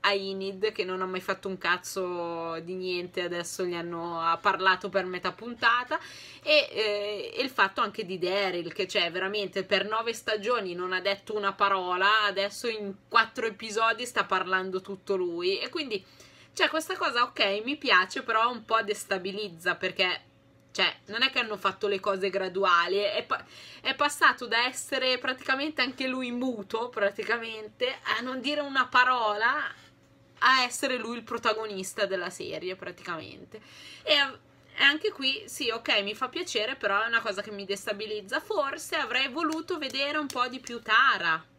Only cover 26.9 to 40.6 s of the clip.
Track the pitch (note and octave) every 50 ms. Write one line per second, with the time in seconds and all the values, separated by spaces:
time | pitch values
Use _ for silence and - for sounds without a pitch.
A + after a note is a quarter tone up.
26.9 | B3 A3+ G3+ G3+ G3+ - G#3+ - A3 A#3 A3+ A3+ A3 A3 G#3+ G#3+ G#3+ _ B3 B3
27.9 | C4 - - A3 G#3+ A3 A#3 B3+ C4 C4 A3+ C#4 D4 D4 D4 C#4 C4+ C4+ B3+ B3+
28.9 | - B3+ B3 B3 B3+ B3 A#3 G#3+ G#3 G#3 A3 A#3+ C4+ D4+ C#4 A3+ - - - -
29.9 | _ _ _ _ _ _ _ _ _ - - A#3+ C4 C4 B3+ B3 A#3+ - - C4+
30.9 | B3+ B3 A#3 A#3 A#3 A#3+ A3+ - B3 A#3 - A#3 G#3+ A3 A3 A3 G3+ F#3+ F#3+ F#3+
31.9 | - - G#3 F#3+ F#3+ F#3+ F3 F3+ F#3 - D#3+ - D#3+ D#3 E3 F3+ F#3 F#3 - F3+
32.9 | F3 - - - F3 D#3+ - - - - - - - G#3+ - - - - - -
33.9 | - - - - D#4 C#4+ C#4 C4+ C4 - _ - - - - - - - B3+ C4+
34.9 | D4 D4+ - G#4+ - - C4+ C4 C4+ - - - - - C#4+ A#3+ G#3+ A#3 - -
35.9 | B3+ G#3+ G3 G3+ G#3 G#3+ C4 B3 - E4 F4 F4 - A3+ G#3 A3+ C4+ - - G3+
36.9 | G3 G3+ A3 A3+ A#3 A#3 A3+ A3+ G3 F#3 G#3 A3 G#3 G3+ G3+ F#3+ G3+ G3 - -
37.9 | G#3 G3+ A3 G#3+ G#3 G#3+ G3 F#3+ A#3+ D4 - - A4 F#4 C#4+ C4+ C#4 E4 - -
38.9 | - D#4+ C#4+ A3+ A#3 B3+ C4+ C#4+ A#3+ D4+ E4 D#4 D#4 D#4+ D#4+ - F#4 D#4+ D4 C4
39.9 | - C4+ C#4 C#4+ D4 D#4 D4+ C#4 - B3+ B3 B3+ B3 C4